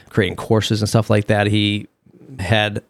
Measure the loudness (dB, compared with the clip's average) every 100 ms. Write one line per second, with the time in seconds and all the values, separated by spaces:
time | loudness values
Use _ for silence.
0 | -6 -2 -2 -4 -2 0 0 -2 0 0
1 | 2 0 2 0 2 2 0 -2 -6 _
2 | _ _ -20 -10 0 0 0 -4 -8